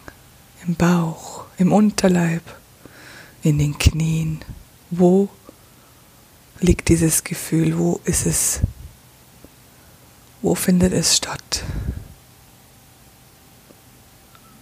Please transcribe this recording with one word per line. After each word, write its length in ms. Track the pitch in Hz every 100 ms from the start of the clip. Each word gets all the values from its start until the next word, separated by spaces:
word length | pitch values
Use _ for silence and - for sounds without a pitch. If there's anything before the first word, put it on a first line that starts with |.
| - - - - - - 175
im 80 |
Bauch, 720 | 165 175 175 160 160 - - - -
im 160 | 180
Unterleib, 720 | 196 214 - 190 180 170 165 - - - - - - - - - -
in 160 | 160 147
den 200 | 147 143
Knien? 600 | - 156 160 160 160 156 - - - - -
Wo 400 | 175 180 190 202 - - - - - - - - - - - - -
liegt 300 | 175 - -
dieses 340 | 165 160 -
Gefühl? 540 | - 165 - 160 160 165
Wo 220 | 170 175
ist 220 | - - 170
es? 340 | 156 - - - - - - - - - - - - - - - - - - - -
Wo 120 | 190
findet 400 | 180 - 180 185
es 220 | 175 165 -
statt? 480 | - - - - - - - - - - - - - - - - - - - - - - - - - - - - - - _ - - -